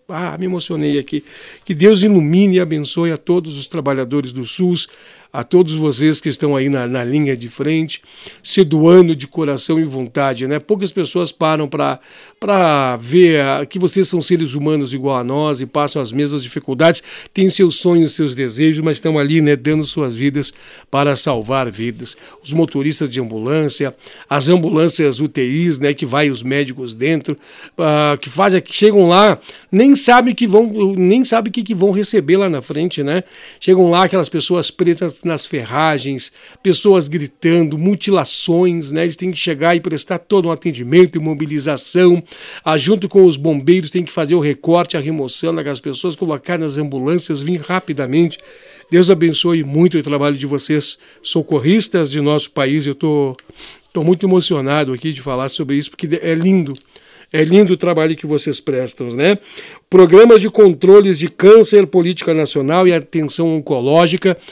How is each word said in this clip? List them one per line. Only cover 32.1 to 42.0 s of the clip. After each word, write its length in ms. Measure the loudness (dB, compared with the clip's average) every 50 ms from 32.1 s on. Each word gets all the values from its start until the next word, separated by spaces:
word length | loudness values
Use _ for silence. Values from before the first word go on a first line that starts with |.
| 0 0 0 2 2 2
lá 100 | 0 0
na 140 | -4 -6
frente, 400 | -6 -8 -6 -4 -4 -4 -4 -4
né? 200 | -4 -2 -2 -4 -6 _ -16 -20 -20 -20 -20 -4
Chegam 300 | 0 2 4 4 4 4
lá 140 | 4 4 2
aquelas 260 | 2 2 -2 -2 -2
pessoas 400 | -4 -4 -4 -2 -2 -2 -2 -4
presas 460 | -4 -2 0 0 0 0 -2 -8 -8 -6 -6
nas 180 | -4 -4 -4 -6
ferragens, 840 | -6 -8 -8 -6 -4 -2 0 0 0 0 -2 -4 -6 -8 -8 -10 -14 _ _ -20 -20 -12 _
pessoas 460 | 0 0 0 2 4 4 4 4 2 -2
gritando, 680 | -4 -6 -8 -8 _ _ 0 2 2 2 2 0 -2
mutilações, 1160 | -2 -2 -2 -2 -2 -2 -2 0 0 -2 -4 -6 -6 -4 -2 0 2 2 0 0 -4 -6 -6
né? 100 | -4 -4
Eles 140 | -4 -4 -6
têm 160 | -6 -8 -8
que 40 | -6
chegar 380 | -6 -6 -6 -4 0 0 0 0
e 60 | 0
prestar 380 | -2 -4 -6 -6 -6 -6 -8 -8
todo 280 | -4 0 0 0 0
um 60 | 0
atendimento 640 | -4 -4 -6 -8 -8 -8 -4 2 4 4 4 4 2
e 40 | -4
mobilização. 1040 | -4 -4 -4 -6 -6 -6 -6 -6 -4 -4 -6 -6 -6 -4 0 4